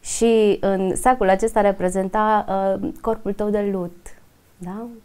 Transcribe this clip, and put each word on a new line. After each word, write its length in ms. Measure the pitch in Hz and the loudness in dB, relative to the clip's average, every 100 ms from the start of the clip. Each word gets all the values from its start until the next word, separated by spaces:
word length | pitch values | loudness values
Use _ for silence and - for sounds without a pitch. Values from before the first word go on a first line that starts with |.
Și 560 | - - 233 226 214 196 | -8 0 2 4 4 2
în 340 | 196 190 190 - | 0 0 0 0
sacul 340 | 262 254 196 | 2 2 4
acesta 320 | 190 226 220 | 2 2 2
reprezenta, 840 | 202 196 185 185 190 214 214 214 - 196 190 196 | 2 2 -2 -2 -2 0 2 0 0 -2 0 -2
uh, 80 | 196 - | -4 -6
corpul 320 | - 220 196 | -6 -4 -4
tău 160 | 202 214 | -4 -2
de 200 | 208 202 | -2 -2
lut, 240 | 190 175 175 - - - _ _ _ | -4 -6 -10 -20 -20 -20 _ _ _
da? 280 | 180 196 240 226 | -14 -12 -14 -16